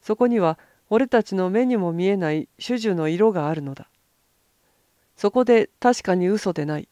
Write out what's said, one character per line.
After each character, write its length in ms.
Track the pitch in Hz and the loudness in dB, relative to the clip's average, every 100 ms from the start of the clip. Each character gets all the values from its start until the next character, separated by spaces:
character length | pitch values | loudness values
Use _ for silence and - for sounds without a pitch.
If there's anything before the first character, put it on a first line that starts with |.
そ 140 | - 214 | -4 0
こ 120 | 247 | 0
に 120 | 233 | 2
は 200 | 170 160 _ _ _ | 0 -2 _ _ _
俺 180 | 220 262 | 0 2
た 160 | 233 | 0
ち 120 | 214 190 | 0 -2
の 140 | 185 | 0
目 160 | 202 254 | 0 0
に 120 | 240 | 0
も 140 | 175 | -2
見 140 | 170 185 | -2 0
え 100 | 202 | 0
な 140 | 165 | 0
い 160 | 156 - _ | -4 -6 _
種 160 | - 247 | -6 -4
々 160 | 220 175 | -2 -2
の 120 | 156 | -2
色 240 | 175 220 | 2 2
が 180 | 180 147 | 2 -2
あ 40 | |
る 80 | 160 | -4
の 120 | 139 | -6
だ。 160 | 135 - _ _ _ _ _ _ _ _ _ _ _ _ _ | -12 -18 _ _ _ _ _ _ _ _ _ _ _ _ _
そ 160 | 208 | 0
こ 140 | 254 247 | 2 4
で 240 | 233 - _ | 4 2 _
確 240 | 247 247 | 0 0
か 120 | - 185 | 0 0
に 120 | 180 | 2
嘘 260 | 208 202 | 0 -2
で 120 | 165 147 | -4 -4
な 140 | 151 | -6
い。 80 | - | -10